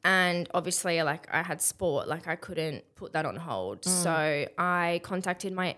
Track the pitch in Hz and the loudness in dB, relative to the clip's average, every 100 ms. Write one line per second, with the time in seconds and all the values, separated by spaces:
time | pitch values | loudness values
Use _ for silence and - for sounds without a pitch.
0 | - 185 180 175 170 180 170 180 180 165 | 4 4 4 2 0 0 0 0 2 2
1 | 151 139 - 156 180 170 - - 185 139 | 2 0 -2 -2 0 0 -2 0 0 0
2 | - 156 175 170 - 165 160 143 - - | 0 -4 -4 -6 -6 -4 -4 -4 -10 -16
3 | - 160 156 98 165 104 92 104 180 180 | -6 -4 -2 -4 -6 -4 -4 -4 0 2
4 | 175 160 156 147 143 - 180 175 170 175 | 2 2 2 2 -2 0 2 2 2 0
5 | - 185 185 180 196 185 180 | -2 -2 -2 -4 -4 -2 -2